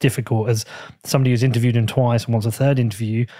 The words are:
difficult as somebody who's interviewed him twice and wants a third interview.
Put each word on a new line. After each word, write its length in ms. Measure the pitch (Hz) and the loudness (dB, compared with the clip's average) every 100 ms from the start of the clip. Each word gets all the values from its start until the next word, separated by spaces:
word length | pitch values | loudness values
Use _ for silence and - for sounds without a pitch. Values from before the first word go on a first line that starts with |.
difficult 480 | 135 - 113 113 110 | -2 0 -2 -2 0
as 160 | 110 - - - - | -2 -4 -16 -20 -18
somebody 260 | - 143 127 | -2 0 2
who's 120 | 120 | 2
interviewed 340 | 131 117 123 117 | 2 2 2 2
him 100 | 107 | 0
twice 380 | - 123 117 | 0 0 0
and 80 | - | 0
wants 140 | 113 110 | -2 0
a 40 | |
third 280 | - 135 135 | 0 0 2
interview. 480 | 117 98 110 110 120 - | 0 -2 -4 -2 -4 -8